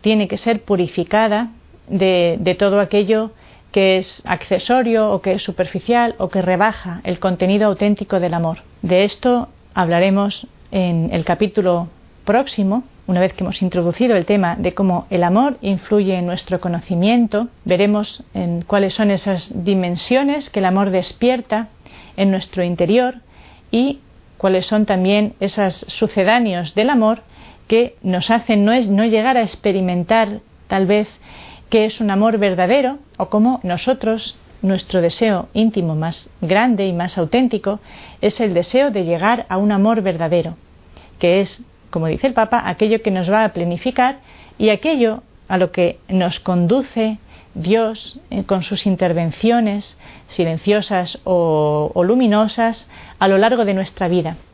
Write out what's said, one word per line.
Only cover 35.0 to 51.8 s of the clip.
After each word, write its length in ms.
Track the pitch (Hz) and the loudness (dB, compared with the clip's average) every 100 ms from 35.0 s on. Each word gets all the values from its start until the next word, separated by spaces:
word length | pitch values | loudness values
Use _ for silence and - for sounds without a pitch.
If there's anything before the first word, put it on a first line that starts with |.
deseo 460 | 170 - 226 196 - | 0 0 0 0 -2
íntimo 420 | - 226 214 170 156 | 0 0 0 -2 -2
más 340 | 160 165 - - | -4 -8 -16 -8
grande 440 | 165 190 254 208 196 | 0 2 2 2 0
y 80 | |
más 240 | 175 175 - | -2 -4 -4
auténtico 600 | 160 240 254 220 196 208 - - - - | 0 0 0 0 -4 -6 -10 -20 -20 -2
es 200 | 208 - | -2 0
el 120 | 220 | 0
deseo 380 | 175 175 247 285 | 0 0 2 2
de 140 | 208 170 | 0 -2
llegar 400 | 170 196 240 - | 0 0 0 -2
a 80 | 185 | 0
un 140 | 208 | 2
amor 300 | 202 208 226 | 2 2 2
verdadero, 540 | 190 165 165 175 160 165 - - - - - - | 0 -2 0 0 0 -8 -20 -20 -20 -20 -20 -2
que 220 | 175 190 | 2 2
es, 240 | 196 - - _ - | 0 -6 -20 _ -10
como 180 | 170 160 | -4 -2
dice 200 | 160 269 | 0 0
el 60 | |
Papa, 300 | 233 220 240 190 | 0 0 0 -2
aquello 360 | 175 214 220 | -2 0 2
que 80 | 220 | 0
nos 220 | 185 175 | -2 0
va 120 | 208 220 | 2 0
a 80 | |
planificar 640 | - 175 175 254 254 247 277 - - - - | -2 -4 -2 -4 0 0 -2 -16 -20 -20 -2
y 120 | 214 | 0
aquello 540 | 208 311 302 233 214 - - - | 2 0 2 0 0 -12 -20 -4
a 100 | 185 | 0
lo 140 | 180 | 0
que 260 | 180 175 - - | 2 0 -2 -2
nos 300 | 190 175 - | 0 0 -2
conduce 800 | - 180 175 254 269 233 220 214 - - - - | -2 0 2 2 0 -2 -2 -4 -14 -20 -18 -8
Dios, 640 | 160 226 220 220 - - - | 0 0 0 -4 -16 -20 -10
eh, 140 | 196 | -8
con 200 | 190 190 | -2 -4
sus 220 | - 202 202 | -2 -4 -2
intervenciones 1120 | 180 180 165 165 - 226 233 220 202 - - - - - | 0 0 0 -2 -2 0 2 0 -4 -8 -20 -20 -20 -14
silenciosas 920 | - 170 160 196 208 196 196 175 - | -4 -2 -2 0 0 0 -4 -4 -8
o, 680 | - 180 165 156 151 151 | -2 0 2 2 0 0